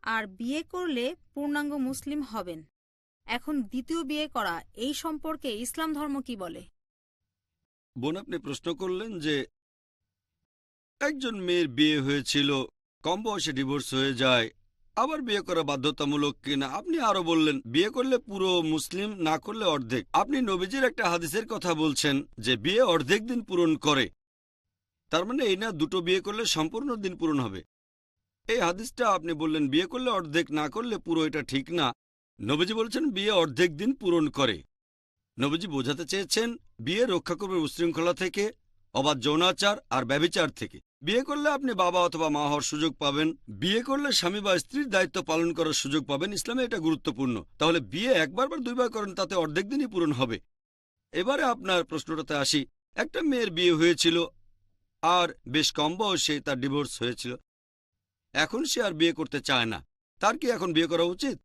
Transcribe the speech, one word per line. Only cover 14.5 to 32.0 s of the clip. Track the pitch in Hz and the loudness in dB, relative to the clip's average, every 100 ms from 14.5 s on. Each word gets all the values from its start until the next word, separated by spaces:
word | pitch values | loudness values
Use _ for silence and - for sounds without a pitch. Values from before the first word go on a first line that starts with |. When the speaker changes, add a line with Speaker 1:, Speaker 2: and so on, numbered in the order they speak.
| - _ _ _ - | -4 _ _ _ -2
Speaker 2:
আবার | 254 311 247 | 0 0 -2
বিয়ে | 202 185 | -2 0
করা | 170 147 | 0 0
বাধ্যতামূলক | 143 135 131 143 147 147 - | 0 0 0 0 0 0 -2
কিনা। | 135 139 135 147 | -4 -2 -2 -4
আপনি | 349 330 233 | -4 0 2
আরো | 190 165 | 2 2
বললেন | 165 156 139 117 | 4 4 2 -2
বিয়ে | 131 202 - | 0 2 0
করলে | 262 254 - | 2 0 0
পুরো | 196 190 180 160 | -2 2 2 2
মুসলিম, | 156 - 180 208 202 160 | 0 -2 -6 -6 -4 -2
না | 156 | -2
করলে | - 220 202 | -4 -2 0
অর্ধেক। | 147 117 123 92 - | 0 0 -4 0 0
আপনি | 208 277 247 | 2 0 0
নবীজির | 185 185 269 254 | 0 -2 0 0
একটা | - 196 | 2 0
হাদিসের | 170 165 175 233 | 0 -2 -4 -4
কথা | 214 180 160 | -4 -2 0
বলছেন | 156 135 151 139 147 - | 2 2 2 0 -2 -6
যে | 110 123 | 0 0
বিয়ে | 120 208 254 | 2 4 4
অর্ধেক | 165 135 202 220 | 4 4 2 2
দিন | 247 - | -4 -2
পূরণ | 180 170 156 143 | 2 4 4 2
করে, | 143 104 - _ _ _ _ _ _ _ _ _ | 2 2 -4 _ _ _ _ _ _ _ _ _
তার | 160 185 | 0 0
মানে | 262 240 | 0 0
এই | 190 | 0
না | 220 170 | -2 -2
দুটো | 151 185 170 | 0 0 2
বিয়ে | 185 196 | 0 0
করলে | 208 226 160 | -4 -2 0
সম্পূর্ণ | 156 226 277 233 | 0 -2 -4 -4
দিন | 196 175 | -4 -2
পূরণ | 165 147 | 0 0
হবে। | 120 95 - _ _ _ _ _ _ _ - | -2 -6 -14 _ _ _ _ _ _ _ -4
এই | 226 175 | 0 0
হাদিসটা | 180 226 - 240 190 | -2 -8 -2 2 2
আপনি | 160 160 | 0 -2
বললেন | 160 156 143 | 0 0 2
বিয়ে | 143 185 | 2 2
করলে | 254 254 208 | -2 -2 -2
অর্ধেক, | 165 151 156 151 | 0 0 0 -2
না | 151 | -2
করলে | 208 240 208 165 | -4 -4 -6 -2
পুরো, | 165 156 | 0 0
এটা | 151 139 | -2 -4
ঠিক | 135 135 170 | -4 -4 -2
না। | 139 117 | -2 -2